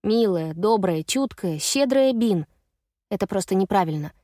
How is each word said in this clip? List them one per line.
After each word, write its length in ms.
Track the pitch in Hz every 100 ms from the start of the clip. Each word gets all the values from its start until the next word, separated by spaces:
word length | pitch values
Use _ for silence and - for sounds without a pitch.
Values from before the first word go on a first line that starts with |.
Милая, 520 | 208 226 220 175 160
добрая, 480 | 156 214 220 190 160
чуткая, 560 | 160 262 269 - 185 151
щедрая 540 | - 269 277 269 269
Бин. 340 | 240 233 185 147 _ _ _ _ _ _
Это 160 | 202 196
просто 280 | 196 180
неправильно. 580 | 190 190 202 170 151 147 _